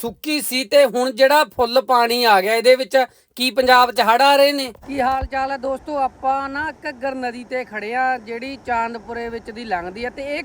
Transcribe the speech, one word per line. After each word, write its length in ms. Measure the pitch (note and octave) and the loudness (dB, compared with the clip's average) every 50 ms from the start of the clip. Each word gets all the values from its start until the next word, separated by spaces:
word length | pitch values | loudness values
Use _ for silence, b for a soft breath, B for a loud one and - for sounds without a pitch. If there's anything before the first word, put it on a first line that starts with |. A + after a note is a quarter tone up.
ਸੁੱਕੀ 380 | - A#3 G3 _ - D4+ D4+ D4 | -8 -10 -10 _ -6 -4 -4 -4
ਸੀ 240 | - - B3 B3+ C4 | -4 -4 -4 -4 -2
ਤੇ 200 | G3+ C#4+ C#4+ C#4 | 2 4 4 4
ਹੁਣ 260 | A#3+ G3 B3 B3 C4 | 4 2 0 -2 -2
ਜਿਹੜਾ 340 | A#3+ G#3+ C4+ C4+ D4 D4+ D4+ | 2 2 4 4 4 4 2
ਫੁੱਲ 360 | G3+ - - B3 A#3 A#3+ C4 | 0 0 -2 -2 2 2 0
ਪਾਣੀ 440 | B3+ - B3+ A#3+ A#3 A#3 A#3+ B3 A#3+ | 2 2 2 2 2 2 0 2 4
ਆ 160 | A3+ G3+ F#3+ | 4 4 4
ਗਿਆ 140 | F#3 G#3 A3+ | 4 2 0
ਇਹਦੇ 220 | A3+ A3 B3 B3+ | 2 4 4 4
ਵਿੱਚ, 280 | B3+ C4 - - C4+ B3 b b b b b b | 4 2 0 2 0 0 b b b b b b
ਕੀ 140 | - B3 B3+ | -4 -2 -2
ਪੰਜਾਬ 420 | G#3 C4+ B3+ B3 B3+ B3 B3 A#3+ | 0 0 4 6 6 6 6 4
'ਚ 80 | A#3+ B3 | 2 0
ਹੜ੍ਹ 220 | A3+ G#3+ A3+ B3 | 2 4 4 6
ਆ 140 | C#4 C#4+ C#4+ | 6 6 6
ਰਹੇ 160 | C#4 C#4 C#4+ | 6 4 4
ਨੇ? 200 | C#4+ C#4 C4+ B3 - - - | 2 -2 -6 -8 -10 -14 -14
ਕੀ 140 | - C4+ C#4 | -10 -4 -2
ਹਾਲ 260 | B3 B3+ C4+ C4+ C4+ | -2 -2 -2 -4 -6
ਚਾਲ 240 | - C4+ C4+ C4+ C4+ | -6 -6 -6 -4 -4
ਹੈ 60 | C#4 | -6
ਦੋਸਤੋ? 400 | C4 A#3+ C4+ C4+ C4 - D4+ D4 | -6 -6 -6 -8 -8 -8 -6 -4
ਆਪਾਂ 520 | C#4 C4+ B3 - - C4+ C4 C4+ C4+ C#4 C4+ | -4 -4 -4 -4 -4 -4 -2 -2 -2 -4 -6
ਨਾ 240 | C#4 C#4+ D#4 D#4 D4 _ - D4+ | -6 -6 -8 -8 -10 _ -12 -12
ਘੱਗਰ 260 | C#4 A#3 B3 C4+ C4 | -10 -8 -8 -8 -6
ਨਦੀ 300 | C4 B3+ A#3+ A#3 B3 B3 | -6 -8 -8 -8 -10 -12
ਤੇ 200 | G#3 C4 B3+ B3 | -8 -8 -8 -8
ਖੜੇ 300 | - G#3+ G#3+ G3+ G#3+ A#3+ | -8 -10 -12 -10 -6 -4
ਆ 240 | B3+ C4 C4 B3+ A#3+ | -4 -2 -2 -4 -6
ਜਿਹੜੀ 400 | G#3+ G#3+ A#3 A#3 B3 C4+ C#4 A#3 - | -8 -12 -12 -12 -10 -12 -14 -12 -6
ਚਾਂਦਪੁਰੇ 640 | B3 A#3+ A#3 A3+ A#3 A#3 A3+ G3 G3+ A#3 A#3 A#3 A#3 | -4 -4 -4 -4 -4 -8 -12 -12 -12 -12 -10 -10 -10
ਵਿੱਚ 220 | A3+ A#3 - - | -10 -12 -14 -14
ਦੀ 140 | G#3+ A3+ A#3+ | -14 -12 -8
ਲੰਘਦੀ 400 | A3 F#3+ F3 E3+ F3+ F#3 A3+ A#3+ | -6 -6 -6 -6 -8 -10 -10 -10
ਆ 60 | A#3+ | -10
ਤੇ 120 | - C#4+ | -10 -10
ਇਹ 200 | C4+ C#4+ D4 D#4+ | -10 -8 -8 -8